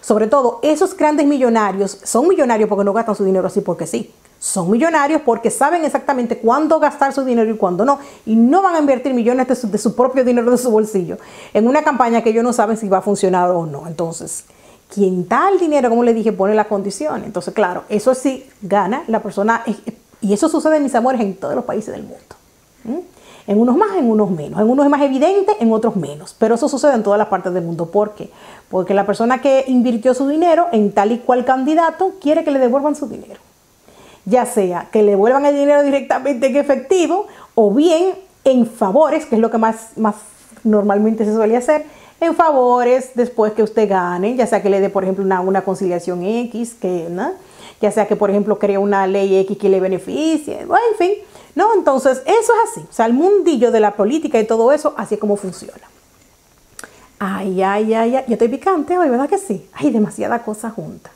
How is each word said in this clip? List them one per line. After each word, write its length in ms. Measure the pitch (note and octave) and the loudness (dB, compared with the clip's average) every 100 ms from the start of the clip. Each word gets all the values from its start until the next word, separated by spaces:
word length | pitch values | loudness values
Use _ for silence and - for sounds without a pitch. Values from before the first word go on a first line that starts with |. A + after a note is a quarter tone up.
Sobre 260 | - G#3 G#3+ | 0 0 2
todo, 340 | C#4+ B3 A#3 | 2 0 0
esos 340 | D4 D4+ F#4+ - | -2 0 -2 0
grandes 300 | D#4 D4+ C#4+ | 0 2 0
millonarios 720 | C#4+ B3 A3+ G#3 F#3+ G3 - | 2 2 2 0 -2 -6 -6
son 260 | - A3+ D#4+ | -4 0 2
millonarios 400 | F4+ C4 A3 G#3 | 2 2 2 0
porque 160 | G3+ | 0
no 80 | G3+ | 0
gastan 220 | G#3 A3 | 0 -2
su 100 | G3 | -2
dinero 220 | F#3+ F#3+ F#3 | 0 0 0
así 140 | G3+ | -4
porque 260 | F#3+ E3+ E3 | -4 -6 -6
sí. 240 | A#3 G3+ _ _ _ | -8 -8 _ _ _
Son 320 | - G3+ F3 | -6 -4 0
millonarios 520 | A#3 E4 D#4+ C#4+ D#4 | 2 2 2 0 0
porque 280 | C#4 A3+ A3+ | 0 0 -2
saben 340 | - C#4 E4+ | 0 0 0
exactamente 540 | D#4 C4 - C4+ A#3 A#3+ | -2 -2 -2 -2 -2 -2
cuándo 400 | A3+ C4 D#4 D#4+ | 0 2 2 2
gastar 340 | D4 D4 C#4 | 2 0 -2
su 120 | C#4 | 0
dinero 260 | C4 A#3 A3 | 0 0 0
y 60 | G#3+ | 0
cuándo 280 | F#3+ F3 | -2 0
no. 140 | A#3+ C#4 - - | 0 0 -4 -14
Y 120 | - A3 | 0 4
no 260 | A#3+ E4+ | 4 4
van 140 | G4 E4+ | 2 2
a 20 | |
invertir 340 | C#4+ B3+ C4+ | 2 2 0
millones 360 | B3 A3+ B3+ B3+ | 0 0 0 0
de 60 | |
su, 160 | B3+ A3+ | -2 -2
de 80 | G3+ | -2
su 160 | A#3 | -2
propio 300 | - B3+ C4 | 0 0 2
dinero 260 | B3 B3 A#3 | 2 2 2
de 80 | B3 | 0
su 120 | B3 | 2
bolsillo 480 | G#3+ G#3+ G3+ E3 F3 - - - | 0 2 -2 -4 -8 -14 -20 -4
en 140 | - A3+ | 0 2
una 160 | D4 | 2
campaña 400 | D4+ C4+ A#3+ A#3 | 0 0 2 2
que 80 | A#3 | 2
ellos 140 | A3 | 0
no 80 | B3 | 0
saben 240 | A#3 G#3 A3 | 0 0 0
si 120 | G3+ | 0
va 100 | F#3+ | 0
a 40 | |
funcionar 480 | G3+ G3 F#3+ F3+ F3+ | 0 0 0 2 2
o 160 | F3+ E3 | 0 -2
no. 200 | C#3+ E3 | -10 -12
Entonces, 580 | D#3+ E3 E3 D#3 - - _ - - _ | -8 -8 -8 -12 -14 -16 _ -20 -20 _
quien 320 | - G3 F#3 F3 | 0 0 0 -2
da 220 | A#3+ F4+ | 0 2
el 80 | F#4+ | 2
dinero, 300 | E4+ D4 B3 | 2 0 2
como 160 | A#3 | 2
les 100 | A#3+ | 2
dije, 180 | A3+ A3 | 2 0
pone 220 | F#3+ G3 | 0 0
las 120 | G#3+ G#3+ | 0 0
condiciones. 600 | G#3 G3 - D4+ C4 G3 | -4 -6 -6 -6 -6 -8
Entonces, 280 | F3+ F3 | -8 -6
claro, 300 | G3 F#3 F3+ - | -2 -2 -4 -6
eso 260 | G#3 B3 | -2 0
sí 320 | B3+ C#4 B3+ - _ | 0 -2 -4 -12 _
gana 400 | G3 G3+ F#3 B3+ E4+ | -2 -2 0 -4 -4
la 120 | A3 | -4
persona. 440 | G#3+ F#3 G#3 A3+ A#3 G3+ - - _ _ | -4 -4 -2 -2 -2 -6 -10 -16 _ _
Y 120 | G3 | -2
eso 160 | G#3 D#4+ | 0 0
sucede, 300 | D#4+ D#4 D#4 | 0 2 0
mis 160 | C#4 | 0
amores, 260 | A#3+ A#3+ B3+ | 0 0 0
en 140 | G3+ | -2
todos 200 | F3+ - | -4 -6
los 100 | A#3+ | -6
países 280 | A#3 G#3+ G#3+ | -4 -8 -8
del 100 | - | -12
mundo. 340 | - - _ - _ _ _ _ | -14 -18 _ -20 _ _ _ _
¿Mm? 140 | A3+ D4+ F4 _ - - - | -10 -10 -10 _ -20 -20 -2
En 140 | G#3 | 2
unos 160 | A#3+ C4 | 2 2
más, 200 | G#4 F#4+ | 2 0
en 120 | B3 | 0
unos 200 | G#3+ G3+ | 2 0
menos. 300 | F3 C#3+ D#3 | -2 -6 -2
En 100 | G#3+ | 0
unos 160 | B3+ C#4+ | 2 2
es 40 | |
más 120 | C#4+ | 2
evidente, 500 | C#4 C4 D#4 G4+ G4 G#4+ | 0 2 2 2 0 0
en 120 | A#3 | 2
otros 240 | A3 A#3 G3 | 2 0 -2
menos. 380 | C#3+ D3 F3+ - | -6 -12 -18 -2
Pero 160 | A3+ | 0
eso 140 | A#3 D4+ | 2 0
sucede 260 | C4+ C#4+ | 2 2
en 80 | B3 | 2
todas 160 | G3+ G#3 | 2 0
las 100 | G#3 | 0
partes 240 | F#3+ F#3 | -2 -2
del 120 | F3+ | -4
mundo. 220 | E3+ E3+ E3 | -4 -6 -2
¿Por 280 | G3+ G#3 | -2 -2
qué? 160 | G#3 - - - - _ | -6 -18 -18 -20 -20 _
Porque 240 | F#3+ F3 | -6 0
la 100 | G3+ | 0
persona 380 | G3 G3 A#3 B3+ | 0 -2 0 0
que 220 | C#4 C4+ C4 | 2 2 2
invirtió 480 | B3+ B3 A#3 B3+ | 0 2 0 0
su 140 | B3+ C#4 | 0 0
dinero 400 | D4+ F4 D#4+ E4+ | 2 2 2 2
en 200 | A3+ G3+ | 2 2
tal 200 | G3+ G3+ | 2 0
y 60 | A#3 | 0
cual 260 | - B3+ | 0 0
candidato 680 | B3 C4 C4+ D#4+ E4 D#4+ F#4+ F#4+ | 2 0 2 2 0 0 -4 -2
quiere 240 | C#4+ D#4+ | 0 0
que 60 | D#4 | 0
le 80 | C#4 | 0
devuelvan 360 | B3+ C4+ D4 | 2 2 0
su 120 | D4 B3 | -4 -8
dinero. 340 | - - - _ _ _ _ _ - - - | -12 -18 -20 _ _ _ _ _ -20 -20 -16
Ya 220 | - B3 A#3+ | 0 0 2
sea 420 | A3+ F#3 F3 - | 0 -2 -2 -2
que 120 | G#3+ | 2
le 80 | G#3 | 4
devuelvan 340 | G3+ G#3+ C4 | 4 4 4
el 120 | C#4+ C#4+ | 2 2
dinero 260 | C#4+ D4 | 4 4
directamente 640 | C#4+ C#4 C4 C#4 C4 B3+ C4+ | 4 0 -2 -4 -2 -2 0
en 100 | C4 | 0
efectivo 720 | C#4+ B3+ - F#4+ D4+ F4+ G#4 - - | 0 -2 0 0 2 -2 -4 -14 -6
o 200 | - G#3+ | 0 2
bien 400 | G#3+ E4 D#4+ F#4 F4+ - _ | 4 4 4 0 -2 -14 _
en 220 | C4+ B3+ A#3 | 2 2 2
favores, 600 | - G3+ A3 D#4 D4+ D#4 | 0 0 4 2 2 0
que 80 | |
es 60 | A3+ | 0
lo 100 | A3+ | 2
que 80 | A3+ | 2
más, 300 | A3+ A3+ - - | 0 -2 -10 -4
más 180 | A3 G#3 - - - - | -4 -4 -14 -20 -20 -6
normalmente 640 | A3+ G#3+ G3+ G3+ G#3+ A3 G#3+ | 0 2 2 2 2 0 -2
se 80 | |
suele 220 | A3 G#3+ A#3+ | 0 2 0
hacer, 280 | B3 D4+ D4+ - - _ | 0 -2 -2 -20 -20 _
en 140 | E4 | -2
favores 760 | D#4+ E4 C#4 B3 B3 B3 B3+ C4 | 2 4 4 2 2 2 0 0
después 380 | A#3 A#3+ A#3+ G#3+ | -2 -2 0 0
que 100 | G#3+ | 0
usted 240 | G#3+ A3+ G#3 | 0 0 0
gane, 460 | F#3+ F3 F3 G3+ B3+ | 0 0 -2 -2 0
ya 100 | A3+ | 0
sea 160 | G#3 | 0
que 80 | G3 | 2
le 100 | G3 | 2
dé, 80 | G3 | 0
por 140 | G3 | 0
ejemplo, 200 | F#3 F#3+ | -2 -2
una, 180 | F#3+ F#3 | 0 0
una 180 | F#3+ F#3+ | 0 -2
conciliación 600 | F#3+ F#3+ F#3+ F3 F3 F3+ | -2 -4 -2 -4 -4 -6
X, 520 | F3+ A3+ A#3+ A3 A#3 - | -4 -4 -6 -8 -10 -6
que, 280 | F#3+ F3+ E3 | -6 -4 -6
¿no? 220 | F3 C4+ F#4 - - - - | -6 -8 -8 -18 -20 -20 -4
Ya 80 | G#3 | -2
sea 160 | A3+ G3+ | 0 -2
que, 100 | G3+ | 0
por 140 | G3+ | 0
ejemplo, 280 | G3 G3+ G3+ | 0 0 0
cree 200 | G3+ G3 | 0 0
una 280 | G3+ G3 F#3+ | 0 0 0
ley 300 | G3 G3 F#3+ | 0 2 2
X 180 | F#3+ G3+ | 0 -2
que 100 | G3+ | 0
le 120 | F#3+ | 2
beneficie, 840 | F#3 F#3 F3+ A#3 D#4 D#4 - - | 0 -4 -4 -4 -2 -2 -4 -10
bueno, 200 | - F#4 A#4 | 0 0 2
en 60 | - | 0
fin, 160 | F4 G#4 - - - | -2 -2 -8 -20 -12
¿no? 200 | - G#4 | 0 2
Entonces, 480 | G#4+ D#4 C4 C4 B3+ | 2 2 2 0 0
eso 280 | - G#4+ A4 | 0 0 4
es 180 | G#4+ A4+ | 2 2
así. 160 | G3+ D3+ | -4 -14
O 40 | |
sea, 140 | - A3+ | -2 0
el 60 | |
mundillo 580 | B3 F4 G#4 F4 C#4 A#3 | 2 4 4 2 2 2
de 100 | A3 | 4
la 120 | G#3 | 2
política 460 | G3+ G#3 D#4 D#4 A3+ | 2 0 0 0 0
y 60 | G#3+ | 0
todo 260 | A3+ A3+ | 2 2
eso, 220 | D4 D4+ - | 2 0 -6
así 180 | G3+ | -6
es 60 | G3+ | -4
como 160 | G#3+ G3+ | -2 -2
funciona. 460 | F#3+ - - - - _ _ _ _ _ _ _ _ - - - - _ | -4 -12 -18 -20 -20 _ _ _ _ _ _ _ _ -20 -20 -20 -20 _
Ay, 440 | G3 G3 F#3+ F#3 | -8 -4 -4 -2
ay, 320 | F#3+ G#3 A3 | 0 0 0
ay, 220 | A3 A#3 C4 | 0 0 0
ay, 80 | C4 | -2
yo 80 | |
estoy 140 | G#3+ A#3 | 0 0
picante 480 | C4 G4 F#4 - F4+ | 0 -2 -2 0 0
hoy, 120 | D#4+ | 2
¿verdad 200 | A#3+ C#4+ | 0 0
que 100 | G4 | -2
sí? 300 | - F#3 - | -4 -8 -8
Ay, 180 | - D4 | -4 0
demasiada 520 | A3+ G3+ - G2 - | 0 -2 -2 -4 -4
cosa 280 | A#3 G#3+ A3+ | -6 -10 -10
junta. 400 | G#3+ D#3 F3 - | -10 -14 -16 -20